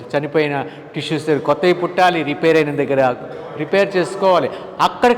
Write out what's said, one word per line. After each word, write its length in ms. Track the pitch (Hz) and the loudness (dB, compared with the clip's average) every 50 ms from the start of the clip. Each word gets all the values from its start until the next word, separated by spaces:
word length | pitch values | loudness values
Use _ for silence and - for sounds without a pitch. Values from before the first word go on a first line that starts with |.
| - - | -10 -4
చనిపోయిన 460 | - 147 143 147 143 165 151 147 143 139 131 - - - - - - | -4 -4 -4 0 0 0 0 0 -2 -4 -6 -6 -10 -16 -18 -12 -10
టిష్యూస్ 300 | 160 143 - 165 151 143 156 | -10 -6 -4 -4 -4 0 0
దగ్గర 160 | 156 139 - 151 | 0 0 2 0
కొత్తవి 260 | 147 143 - 180 175 180 | 0 2 2 2 2 2
పుట్టాలి, 380 | 175 170 180 - 180 180 175 165 151 135 | 0 -2 0 2 2 2 2 0 -2 -4
రిపేర్ 280 | 147 - - 160 160 160 | -4 0 2 4 4 4
అయిన 160 | 156 147 143 135 | 2 2 0 -2
దగ్గర 200 | 143 123 139 135 135 127 123 113 - - - - - - - 151 156 | 0 0 2 2 2 2 2 -2 -6 -12 -14 -14 -14 -14 -10 -10 -6
రిపేర్ 260 | 151 - 196 202 196 196 185 | 0 2 2 2 2 2 0
చేసుకోవాలి. 520 | 170 - - - 196 190 180 170 143 - - - - - - - 151 185 | -2 -2 -2 0 2 2 4 4 2 0 -4 -8 -12 -14 -2 0 0 0
అక్కడ 240 | - - - 247 240 | 2 2 2 2 2